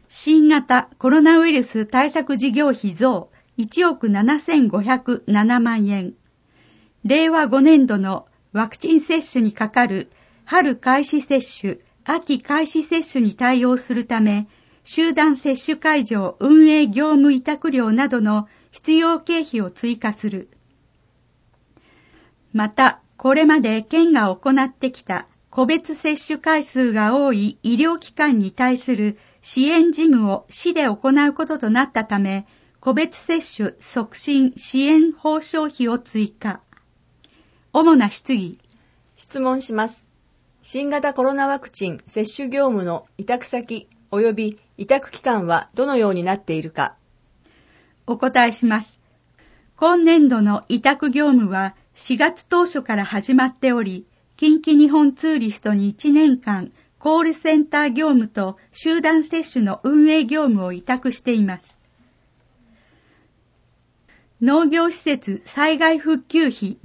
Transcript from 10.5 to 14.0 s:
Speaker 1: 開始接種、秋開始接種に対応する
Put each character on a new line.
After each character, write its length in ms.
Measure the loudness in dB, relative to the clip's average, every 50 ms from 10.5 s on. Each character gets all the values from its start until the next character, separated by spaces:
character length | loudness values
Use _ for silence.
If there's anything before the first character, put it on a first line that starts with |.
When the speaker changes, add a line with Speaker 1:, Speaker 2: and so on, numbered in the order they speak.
| 0 2 2 0 -2
Speaker 1:
開 280 | -2 0 0 0 0 0
始 180 | -2 -4 -4
接 200 | -2 0 -2 -2
種、 380 | -2 -4 -12 -10 -8 -8 -10 -10 _ _ _ _ -6
秋 380 | -6 -6 -4 -4 -4 -6 -4
開 260 | -4 -4 -4 -2 -2
始 160 | -2 -4 -4 -4
接 260 | -2 -4 -4 -4 -4
種 120 | -2 -2
に 140 | -2 -2 -2
対 300 | -2 0 0 2 2 2
応 120 | 0 0
す 160 | -2 -4 -4 -6
る 120 | -6